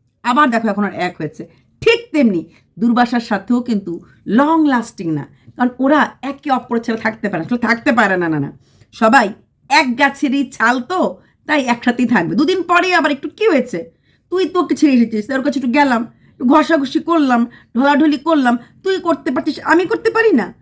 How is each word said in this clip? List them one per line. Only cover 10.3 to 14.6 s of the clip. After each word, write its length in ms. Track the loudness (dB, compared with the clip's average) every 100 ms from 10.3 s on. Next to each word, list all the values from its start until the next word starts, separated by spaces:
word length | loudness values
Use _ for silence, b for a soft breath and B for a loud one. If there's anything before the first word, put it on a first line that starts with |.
| -2 -4
ছাল 300 | -2 0 0
তো, 380 | -2 -2 -2 -4 b b -4
তাই 180 | -2
একসাথেই 420 | 0 -2 -2 0 2
থাকবে। 280 | 2 0
দুদিন 280 | 0 0 0
পরেই 320 | 0 0 2
আবার 160 | 2 0
একটু 180 | -2 -6
কি 200 | -2 0
হয়েছে, 420 | 2 -2 -8 -10 _ _ _ -6
তুই 180 | -4 -2
তোকে 280 | -2